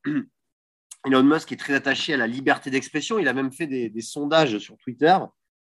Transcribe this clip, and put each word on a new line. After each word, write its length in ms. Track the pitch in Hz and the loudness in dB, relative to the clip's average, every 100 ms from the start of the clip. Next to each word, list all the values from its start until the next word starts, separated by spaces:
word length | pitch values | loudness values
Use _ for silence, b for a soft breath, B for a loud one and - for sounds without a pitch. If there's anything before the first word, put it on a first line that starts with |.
| 95 | -4
<clears throat> 1000 | 101 - _ _ _ _ _ _ - 135 | -4 -6 _ _ _ _ _ _ -10 2
Elon 180 | 131 | 6
Musk 280 | 139 156 - | 6 4 0
est 40 | 123 | -10
très 180 | - | -2
attaché 400 | 135 139 123 - | -2 0 -2 -2
à 20 | 139 | -2
la 100 | 113 | -2
liberté 440 | 127 139 135 139 | -2 0 0 0
d'expression. 480 | 131 - 151 - 220 | -4 -4 -6 -4 0
Il 100 | 143 | 0
a 60 | |
même 180 | 131 135 | 0 -4
fait 140 | 135 156 | -6 -6
des, 240 | 131 110 | -4 -6
des 100 | 110 | -8
sondages 560 | - 147 147 160 143 104 | -10 -6 0 2 2 0
sur 220 | - - | -8 -16
Twitter 360 | - 117 151 185 117 _ _ _ | -12 0 4 4 0 _ _ _